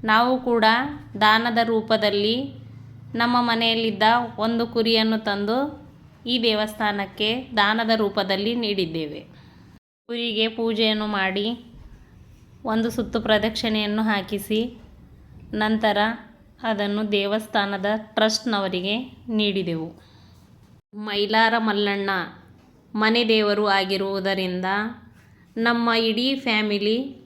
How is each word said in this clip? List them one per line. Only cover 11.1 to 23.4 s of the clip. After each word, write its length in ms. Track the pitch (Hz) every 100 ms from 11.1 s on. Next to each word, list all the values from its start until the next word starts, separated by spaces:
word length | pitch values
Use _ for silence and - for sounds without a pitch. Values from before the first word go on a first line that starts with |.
| 208 190 190 214 233 - - - - - - - - - - 240
ಒಂದು 240 | 220 226
ಸುತ್ತು 320 | 233 220 233
ಪ್ರದಕ್ಷಿಣೆಯನ್ನು 840 | 220 214 214 220 233 214 208 208
ಹಾಕಿಸಿ 760 | 220 208 190 202 202 214 247 - - - - - - - -
ನಂತರ 440 | 214 214 220 220 208 214 226 - - - -
ಅದನ್ನು 480 | 226 208 202 208 214
ದೇವಸ್ಥಾನದ 760 | 202 196 214 214 220 202 196 196 220
ಟ್ರಸ್ಟ್‌ನವರಿಗೆ 1000 | 214 - 214 214 - 208 190 185 185 214 254 - -
ನೀಡಿದೆವು. 720 | 220 208 196 175 165 165 - - - - - _ - - - _ 208
ಮೈಲಾರ 580 | 214 202 208 220 226 233
ಮಲ್ಲಣ್ಣ 520 | 220 202 208 202 196 190 165 - - - - - _ 214
ಮನೆ 320 | 214 233 233
ದೇವರು 400 | 220